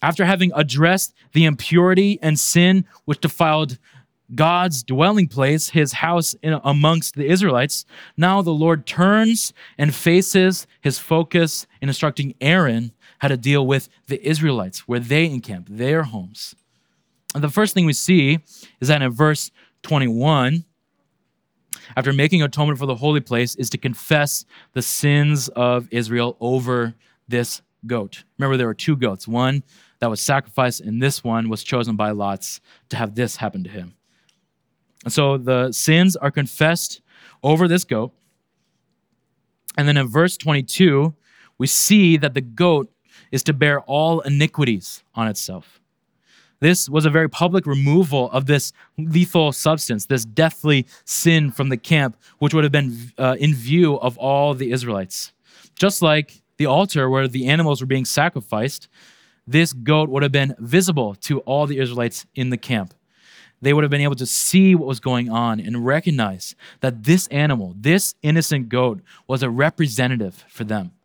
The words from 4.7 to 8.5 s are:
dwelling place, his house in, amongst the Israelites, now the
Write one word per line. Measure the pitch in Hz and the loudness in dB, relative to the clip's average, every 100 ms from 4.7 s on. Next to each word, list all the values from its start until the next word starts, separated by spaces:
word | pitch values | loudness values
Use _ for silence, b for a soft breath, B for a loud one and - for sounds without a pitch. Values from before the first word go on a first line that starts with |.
| 143 | -2
dwelling | - 131 170 214 175 | -4 0 2 4 0
place, | 135 135 151 - | 2 0 0 0
his | 170 151 | 0 0
house | - 165 175 165 - | 0 -2 0 -2 -4
in, | 156 156 | -4 -2
amongst | - 143 151 165 - - | 0 2 4 2 -2 -6
the | 143 | 0
Israelites, | 180 196 123 143 - - B B B | 2 2 2 0 -4 -12 B B B
now | 175 196 | 2 2
the | 175 | 0